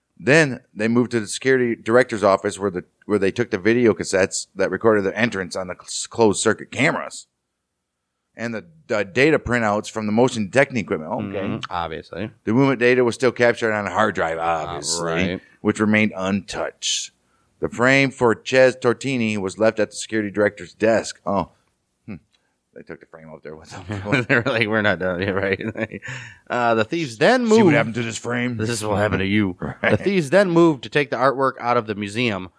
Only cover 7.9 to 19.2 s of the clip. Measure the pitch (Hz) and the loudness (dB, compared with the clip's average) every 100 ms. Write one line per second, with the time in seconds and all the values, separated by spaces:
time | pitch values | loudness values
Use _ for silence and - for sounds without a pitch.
7.9 | _ _ _ _ - 117 110 - - - | _ _ _ _ -12 -8 -10 -12 -16 -4
8.9 | 107 98 90 147 139 - 120 110 104 - | -4 -2 2 4 4 0 0 0 0 -4
9.9 | 110 107 107 127 113 98 120 139 123 87 | -6 0 2 2 0 -2 2 2 0 -4
10.9 | 82 78 107 104 98 98 110 - 90 82 | -4 -4 -6 -6 -6 -6 -6 -6 -6 -6
11.9 | 80 - 80 104 _ - 117 139 123 120 | -8 -12 -10 -10 _ 0 2 2 4 4
12.9 | 127 120 107 127 110 120 117 113 107 98 | 4 4 2 0 2 2 2 -2 -2 -2
13.9 | 95 107 90 82 82 82 82 85 87 80 | 0 0 0 -2 -2 -2 -2 -4 -8 -6
14.9 | 85 82 82 85 90 _ _ 104 107 107 | -4 -4 -2 -2 -4 _ _ -2 0 2
15.9 | 107 107 95 95 98 87 80 78 - - | 2 2 -2 -4 -4 -4 -8 -8 -8 -6
16.9 | - - _ _ _ _ - 80 - 123 | -6 -8 _ _ _ _ -8 -8 0 2
17.9 | 135 139 - 120 107 - 131 131 127 123 | 4 2 2 0 0 2 4 4 4 0
18.9 | 113 131 131 | 0 -2 -2